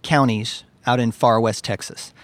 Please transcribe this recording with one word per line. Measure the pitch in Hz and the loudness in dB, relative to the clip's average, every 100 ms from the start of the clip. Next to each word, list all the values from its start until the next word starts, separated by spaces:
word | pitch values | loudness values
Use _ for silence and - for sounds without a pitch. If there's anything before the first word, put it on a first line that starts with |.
counties | - 151 131 107 110 - - _ - | 0 2 2 0 -4 -10 -16 _ -2
out | 127 | 0
in | 117 | 0
far | - 120 113 | 2 2 4
west | 113 101 | 2 -2
Texas. | - 101 - - - - | -6 -8 -10 -14 -18 -20